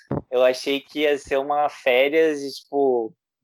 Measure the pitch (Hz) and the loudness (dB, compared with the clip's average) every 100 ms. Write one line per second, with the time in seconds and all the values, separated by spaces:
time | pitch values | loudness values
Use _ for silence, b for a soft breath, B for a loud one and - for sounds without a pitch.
0 | B B - 123 127 131 - 139 - 147 | B B -4 0 2 0 -4 -6 -6 -2
1 | 147 143 - 139 143 147 147 - 135 123 | 0 0 -2 -4 -2 -2 -2 -2 2 4
2 | 143 160 160 147 139 - - 143 139 120 | 4 4 2 0 -8 -12 -8 -2 0 0
3 | 110 _ _ _ | -4 _ _ _